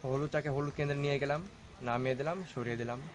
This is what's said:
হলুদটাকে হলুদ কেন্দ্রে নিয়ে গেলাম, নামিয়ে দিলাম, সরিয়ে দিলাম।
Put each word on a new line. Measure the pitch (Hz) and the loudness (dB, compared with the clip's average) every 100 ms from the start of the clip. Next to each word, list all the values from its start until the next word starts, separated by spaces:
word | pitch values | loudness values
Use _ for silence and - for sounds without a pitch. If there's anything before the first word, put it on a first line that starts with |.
| 131 | 2
হলুদটাকে | 135 147 151 147 135 | 0 2 0 2 0
হলুদ | 147 - | 0 0
কেন্দ্রে | 143 143 143 | 0 2 2
নিয়ে | 143 | 2
গেলাম, | 139 151 196 - - - 123 | 2 0 -2 -14 -18 -6 0
নামিয়ে | 120 131 127 | 2 2 2
দিলাম, | 147 180 170 | 0 -2 -4
সরিয়ে | - 120 117 | -4 -2 0
দিলাম। | 117 123 156 | -2 -4 -8